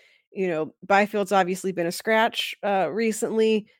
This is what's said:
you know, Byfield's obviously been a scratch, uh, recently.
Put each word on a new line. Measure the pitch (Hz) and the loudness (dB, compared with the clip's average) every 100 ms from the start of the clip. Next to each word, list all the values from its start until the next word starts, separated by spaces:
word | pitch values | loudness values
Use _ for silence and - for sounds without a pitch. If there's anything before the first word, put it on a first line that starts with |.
| _ _ _ | _ _ _
you | 202 185 | -6 -2
know, | 156 156 - - | -2 -4 -8 0
Byfield's | 196 208 208 196 | 2 2 0 2
obviously | 196 180 185 196 | 2 2 0 -4
been | 185 170 | -2 -4
a | |
scratch, | - - 220 233 - - - | -4 0 2 2 0 -6 -6
uh, | 202 196 160 | -2 0 0
recently. | 190 226 214 226 220 220 214 208 _ | 0 -2 -2 -2 0 2 2 -2 _